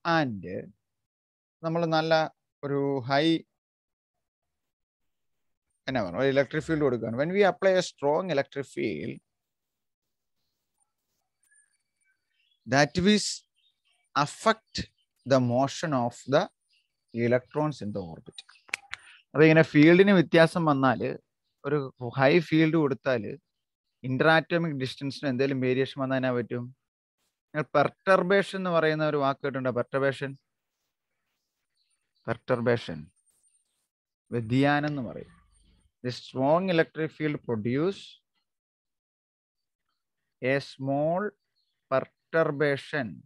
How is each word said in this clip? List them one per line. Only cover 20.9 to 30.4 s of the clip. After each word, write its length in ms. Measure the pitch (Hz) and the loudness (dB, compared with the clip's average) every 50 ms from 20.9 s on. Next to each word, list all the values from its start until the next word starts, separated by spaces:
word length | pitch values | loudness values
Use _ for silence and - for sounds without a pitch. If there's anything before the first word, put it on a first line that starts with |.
| 117 - 110 131 143 - _ _ _ _ _ _ _ _ - | 0 0 -4 -6 -8 -10 _ _ _ _ _ _ _ _ -6
ഒരു 120 | 143 147 147 135 131 _ _ 127 117 - 135 | -4 -4 -4 -4 -8 _ _ -12 -8 -2 2
ഹൈ 140 | 135 139 156 180 156 - | 2 4 4 4 2 2
field 280 | 160 156 160 160 156 165 | 2 2 2 4 2 2
കൊടുത്താല് 500 | 151 135 135 - _ 143 131 117 101 101 98 - _ _ _ _ _ _ _ _ _ _ _ _ - 131 | 0 0 -2 -2 _ -2 -2 -2 -4 -8 -12 -12 _ _ _ _ _ _ _ _ _ _ _ _ -6 -6
ഇന്റർ 200 | 135 127 147 160 160 | -2 2 2 4 4
ആറ്റോമിക് 420 | 160 139 _ 175 170 170 165 147 135 | 4 2 _ -2 -2 -2 -2 -4 -6
ഡിസ്റ്റൻസിന് 460 | 131 127 - - 147 139 127 - - 143 | -6 -8 -8 -8 -8 -8 -8 -6 -6 -4
എന്തെങ്കിലും 280 | 127 123 139 139 139 131 127 | -2 0 -2 -2 0 -2 0
variation 320 | 127 127 131 135 127 - 139 | 0 0 0 -2 -4 -4 -8
വന്നാൽ 160 | 135 131 135 131 | -4 -4 -2 -2
എന്നാ 120 | 127 131 123 123 | -2 -2 -2 -4
പറ്റും? 260 | 113 101 127 123 120 123 131 _ _ _ _ _ _ _ _ _ _ _ _ _ _ _ | -4 -6 -8 -8 -8 -10 -16 _ _ _ _ _ _ _ _ _ _ _ _ _ _ _
നിങ്ങൾ 180 | - 151 147 _ - | -8 -8 -8 _ 0
perturbation 800 | 151 139 143 - _ _ 196 190 190 180 175 202 196 185 - - 190 | 0 0 0 -2 _ _ 2 2 2 4 2 2 2 2 -2 -8 -6
എന്ന് 120 | 185 185 170 | -4 0 0
പറയുന്ന 280 | 165 156 156 156 156 156 151 | 2 2 2 0 0 -2 -2
ഒരു 80 | 147 147 139 | 0 0 0
വാക്ക് 160 | 135 135 _ | -2 -2 _
കേട്ടിട്ടുണ്ടോ? 300 | - 143 127 135 131 131 113 120 | -6 -6 -6 -4 -4 -2 -2 -4
Perturbation, 520 | 120 _ - 139 135 139 127 - 143 135 135 _ | -4 _ -2 0 0 0 -2 -2 -8 -10 -10 _